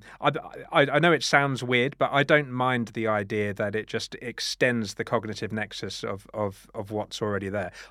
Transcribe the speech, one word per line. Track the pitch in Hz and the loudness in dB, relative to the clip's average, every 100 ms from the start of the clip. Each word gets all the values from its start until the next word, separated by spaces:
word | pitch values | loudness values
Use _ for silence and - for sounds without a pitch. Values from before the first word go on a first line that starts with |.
| - - | -10 -2
I, | 147 127 85 139 131 | 0 0 -6 -14 0
I, | 165 | 4
I | 139 147 | 4 6
know | 175 | 6
it | 143 | 4
sounds | - 147 143 123 | 4 4 4 -2
weird, | 123 123 131 - | 2 2 2 0
but | 127 | 2
I | 139 | 2
don't | 143 151 139 | 4 4 2
mind | 123 127 123 110 | 0 0 0 -2
the | 117 110 | -2 0
idea | 107 101 107 104 | 0 0 -2 -2
that | 98 104 | -2 -2
it | 107 101 | -4 -4
just | 110 - - | -6 -6 -10
extends | 123 - - - 131 120 104 | -12 -8 -6 2 2 2 -2
the | - | -6
cognitive | 110 117 107 104 107 | -2 -2 -2 -6 -6
nexus | 107 104 - 98 - | -6 -6 -8 -10 -8
of, | 110 101 - | -8 -8 -8
of, | 110 101 98 - | -4 -4 -6 -14
of | 113 101 | -12 -6
what's | 107 101 - | -4 -6 -4
already | 107 101 98 | -2 -2 -2
there. | 101 90 - - | -4 -6 -10 -4